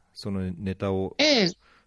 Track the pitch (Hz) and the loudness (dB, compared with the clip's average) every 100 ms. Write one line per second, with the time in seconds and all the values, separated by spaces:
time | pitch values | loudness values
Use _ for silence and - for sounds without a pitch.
0 | _ - 104 95 92 87 98 92 101 95 | _ -12 -6 -4 -4 -4 -6 -4 -2 0
1 | 95 - - 254 190 - _ _ | -2 0 4 4 2 -2 _ _